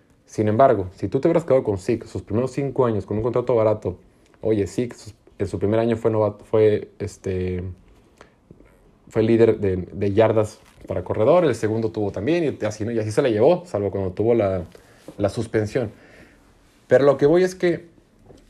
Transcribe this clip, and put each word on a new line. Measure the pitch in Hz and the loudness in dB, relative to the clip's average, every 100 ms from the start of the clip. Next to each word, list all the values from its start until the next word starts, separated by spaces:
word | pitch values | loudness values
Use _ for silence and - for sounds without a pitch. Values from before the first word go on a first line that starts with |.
| _ _ _ | _ _ _
Sin | - 107 | -2 0
embargo, | 107 135 107 92 - | 4 4 4 -4 -8
si | 98 | -4
tú | 135 | 0
te | 170 | 0
hubieras | 165 | 0
quedado | 160 131 | 2 0
con | 110 98 | 0 -4
Zeke | - 120 - | -2 -4 -6
sus | 98 | -12
primeros | - 101 131 | -6 -4 -4
cinco | - 139 131 | -4 -4 0
años | 123 104 - | 0 -2 -4
con | 104 | -4
un | |
contrato | 117 123 120 | -2 -2 0
barato, | 120 110 107 98 90 _ _ _ _ | 2 2 0 -4 -10 _ _ _ _
oye, | 107 110 92 | -2 -2 -2
Zeke | - 120 | -4 -6
sus, | - - - _ - | -8 -20 -20 _ -8
en | 98 | -8
su | 98 | -4
primer | 101 110 | -2 0
año | 117 113 | 0 0
fue | 113 | 0
novato, | 110 104 104 | 0 -2 -4
fue, | - 110 107 104 - - | -2 2 4 2 -4 -12
este, | 95 - 92 92 90 90 92 90 _ _ _ - - _ - - _ _ _ _ - | -12 -10 -6 -4 -4 -6 -8 -14 _ _ _ -20 -20 _ -20 -20 _ _ _ _ -6
fue | 113 | 0
líder | 113 113 113 - | 2 6 4 4
de, | 98 92 | -2 -4
de | 90 98 101 | -6 -4 0
yardas | 98 110 110 107 - - - - | 2 4 2 -2 -6 -20 -18 -10
para | 92 | -8
corredor, | 87 101 110 175 165 | -4 0 4 4 2
el | |
segundo | 113 107 110 110 | 0 -2 -2 -4
tuvo | 110 101 | -4 -4
también, | 95 110 175 | -4 -2 -2
y | 151 - 107 | -2 -4 -6
así, | - | -6
¿no? | 107 | -6
Y | 117 | -4
así | 107 | -2
se | 107 | 0
la | 139 | 0
llevó, | 104 131 175 | 4 4 2
salvo | - 104 98 | -2 -4 -2
cuando | 98 95 | -4 -4
tuvo | 92 110 | -2 0
la, | 120 98 95 82 - - _ - - | 2 0 -2 -6 -16 -20 _ -16 -4
la | 101 | -4
suspensión. | 120 110 110 107 143 107 - - - - _ _ _ _ _ - | -4 -4 -2 -2 -4 -6 -10 -20 -20 -20 _ _ _ _ _ 2
Pero | 127 143 | 4 6
lo | 139 | 4
que | |
voy | 143 175 | 4 4
es | 185 | 2
que | - 180 160 - _ _ _ - - | 0 -2 -2 -8 _ _ _ -20 -20